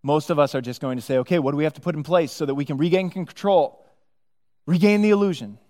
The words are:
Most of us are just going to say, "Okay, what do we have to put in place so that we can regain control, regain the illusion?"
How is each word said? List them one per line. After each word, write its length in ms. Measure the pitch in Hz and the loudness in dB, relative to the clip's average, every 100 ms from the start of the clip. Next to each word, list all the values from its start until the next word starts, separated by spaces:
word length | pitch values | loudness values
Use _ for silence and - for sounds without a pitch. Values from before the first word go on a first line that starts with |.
Most 280 | 139 - - | 2 0 2
of 80 | 156 | 2
us 160 | 143 | 2
are 60 | 135 | 0
just 200 | 123 123 | -6 -8
going 160 | 135 127 | -6 -6
to 60 | |
say, 160 | - 131 | -2 -2
"Okay, 200 | - 175 | 2 0
what 120 | 139 | 0
do 60 | 143 | 0
we 80 | |
have 100 | 151 | -2
to 60 | 147 | -4
put 140 | 175 | -6
in 80 | 151 | -6
place 300 | 143 175 151 | 0 0 0
so 140 | - 147 | -4 -4
that 80 | |
we 100 | 139 | -4
can 120 | 143 139 | -4 -2
regain 320 | 170 185 185 | 0 0 -2
control, 760 | 185 165 - 202 185 139 - _ _ _ _ _ _ _ _ - | -8 -12 -6 2 2 2 -6 _ _ _ _ _ _ _ _ -2
regain 360 | 175 202 208 | 2 4 4
the 80 | 208 | 4
illusion?" 480 | 202 202 160 104 104 | 2 0 -2 -10 -16